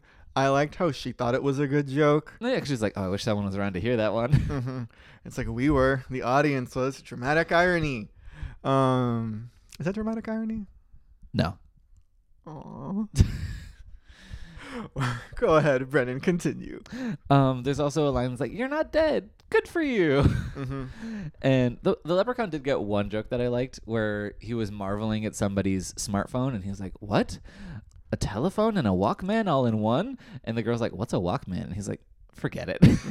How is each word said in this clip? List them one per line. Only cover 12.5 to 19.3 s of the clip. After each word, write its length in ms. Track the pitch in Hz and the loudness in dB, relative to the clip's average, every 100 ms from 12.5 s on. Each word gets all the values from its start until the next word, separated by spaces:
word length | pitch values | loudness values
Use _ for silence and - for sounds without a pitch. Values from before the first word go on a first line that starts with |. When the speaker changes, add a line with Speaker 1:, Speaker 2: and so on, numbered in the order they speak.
| 151 - 110 143 196 214 | -16 -14 -12 -6 -4 -2
Speaker 1:
<laughs> 0 | 139 - - - - - - - - - - - - - - - 254 202 - 127 120 - - | 2 2 2 -6 -8 -12 -18 -20 -20 -20 -20 -16 -14 -14 -16 -12 -12 -10 -4 -4 -4 -8 0
Go 200 | 226 160 | 4 6
ahead, 340 | 151 131 131 | 6 2 2
Brennan, 300 | 143 123 127 | 0 2 0
continue. 600 | 185 175 160 92 - 62 - 240 254 170 - | 0 0 0 -4 -8 -14 -12 -10 -8 -4 4
Speaker 2:
Um, 340 | 139 135 127 | 6 6 2
there's 160 | 123 139 | -2 0
also 280 | 147 139 147 | 0 2 2
a 20 | |
line 200 | 123 127 | 2 -2
that's 100 | 123 | -4
like, 120 | 127 | -6
"You're 160 | 180 247 | -4 -4
not 220 | 247 208 | -4 -2
dead. 380 | 302 311 226 185 | 2 2 0 -4